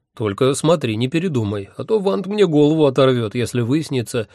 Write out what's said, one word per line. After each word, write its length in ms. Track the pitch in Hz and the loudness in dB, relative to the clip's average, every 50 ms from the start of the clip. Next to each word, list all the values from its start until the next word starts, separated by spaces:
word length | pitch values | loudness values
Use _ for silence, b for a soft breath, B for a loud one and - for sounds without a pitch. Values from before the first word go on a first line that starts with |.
| _ _ _ | _ _ _
«Только 380 | - 117 104 98 - 135 131 143 | -6 -4 -4 -2 0 0 0 0
смотри, 420 | - - 156 175 165 139 117 107 | 0 2 2 2 2 0 -4 -2
не 140 | 107 123 131 | -2 -4 -2
передумай, 600 | - 165 170 196 151 120 110 101 107 101 98 - _ | -2 -2 -4 -2 -2 -2 -2 -2 -4 -6 -8 -10 _
а 80 | - 113 | -14 -4
то 160 | - 220 220 | -2 -2 0
Вант 280 | 185 196 196 196 190 185 | 0 0 -2 -2 -4 -4
мне 200 | 208 214 202 180 | 0 2 2 2
голову 380 | 151 147 147 147 156 160 151 | 4 4 4 4 4 4 2
оторвёт, 500 | 139 123 143 135 131 127 123 117 107 - | 2 4 4 4 4 2 2 -2 -4 -4
если 240 | 123 117 110 - 123 | -4 -4 -2 -2 -2
выяснится, 720 | 117 113 135 160 151 - 143 127 113 - - 123 104 b b | -2 0 0 -2 -2 -2 -4 -4 -4 -4 -6 -6 -6 b b